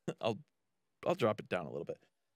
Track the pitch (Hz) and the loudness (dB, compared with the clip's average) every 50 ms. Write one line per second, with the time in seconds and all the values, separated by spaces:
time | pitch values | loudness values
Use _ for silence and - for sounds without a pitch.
0 | - - 160 - - 120 110 101 - _ _ _ _ _ _ _ _ _ _ - | -6 -6 -4 0 0 0 0 0 -6 _ _ _ _ _ _ _ _ _ _ -6
1 | - - 175 - - 107 107 - - - - 90 82 69 58 73 82 - - - | 0 0 2 4 4 2 2 2 -2 -2 -2 -2 -2 -2 -4 -6 -4 -4 -6 -8
2 | _ _ _ _ _ _ _ | _ _ _ _ _ _ _